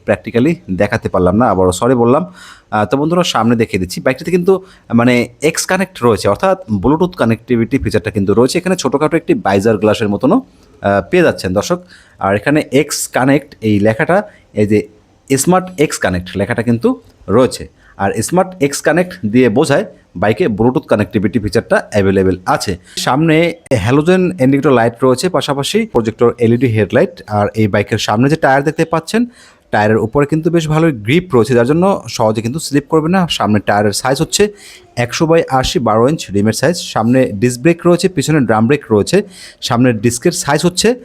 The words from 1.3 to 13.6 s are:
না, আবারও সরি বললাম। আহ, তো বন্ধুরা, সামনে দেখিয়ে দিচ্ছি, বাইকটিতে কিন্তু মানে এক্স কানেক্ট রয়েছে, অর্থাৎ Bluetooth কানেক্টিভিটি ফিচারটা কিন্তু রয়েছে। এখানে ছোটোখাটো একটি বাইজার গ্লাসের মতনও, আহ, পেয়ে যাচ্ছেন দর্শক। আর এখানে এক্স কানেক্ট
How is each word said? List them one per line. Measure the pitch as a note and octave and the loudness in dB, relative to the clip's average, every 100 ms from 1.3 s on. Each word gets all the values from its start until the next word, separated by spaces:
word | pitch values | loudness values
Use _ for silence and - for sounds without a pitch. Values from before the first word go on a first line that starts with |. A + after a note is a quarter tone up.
| G2+ | 2
না, | B2 | 2
আবারও | F#2+ F#2 | 2 2
সরি | F2+ A#2+ B2+ | 0 0 2
বললাম। | A#2 C#3 F3+ - - - - | 2 0 -2 -12 -20 -20 -6
আহ, | G#2+ G#2+ | -4 -2
তো | C#3 | -2
বন্ধুরা, | D#3 F3 | -2 -2
সামনে | E3+ B2+ A2+ A#2 | 0 0 2 2
দেখিয়ে | A2 F#2+ | 0 -2
দিচ্ছি, | F2+ - | -4 -4
বাইকটিতে | C3 C3 - | -4 -4 -2
কিন্তু | F3+ F3 F#3+ F#3 - - | -2 2 0 -2 -20 -2
মানে | A#2 B2 A#2+ A#2 - | 0 2 2 0 -4
এক্স | D3+ - - | -4 -2 -2
কানেক্ট | F#3 F#3 - | -2 -4 -2
রয়েছে, | A#2+ G2+ G2+ | 0 2 0
অর্থাৎ | G2+ F#3+ F#3 - | 0 0 -2 -2
Bluetooth | G#2 G#2+ D#3 F3+ - | -2 0 0 0 -2
কানেক্টিভিটি | A#2 A2+ - A#2+ A2+ C3+ | -2 -2 -2 -2 0 -2
ফিচারটা | A2+ G#2+ - | -2 -4 -2
কিন্তু | G#2+ G2 | -2 0
রয়েছে। | G2+ C4 F3+ | 2 2 0
এখানে | F#3 F#3 | -2 -2
ছোটোখাটো | C3 C#3 D3+ E3 | -2 -2 0 -2
একটি | - | -2
বাইজার | C#3 F#2+ G2+ G#2+ G#2+ | -2 0 0 2 2
গ্লাসের | G#2+ G#2 G#2+ | 2 0 -2
মতনও, | G2+ C3 A#3+ | -2 0 0
আহ, | - _ - - G2+ G2 F#2 | -2 _ -20 -8 -2 -2 0
পেয়ে | - | 2
যাচ্ছেন | D#3 - F#2+ | 2 0 -2
দর্শক। | F#2+ G2 F3+ - - _ - | -2 -2 -4 -8 -20 _ -6
আর | G2 G2+ | -2 -2
এখানে | C#3+ D3+ - | 0 -2 0
এক্স | C3 D3 - - | 0 -2 -4 -4
কানেক্ট | B2+ C3 C#3+ - - | 0 2 0 -2 -6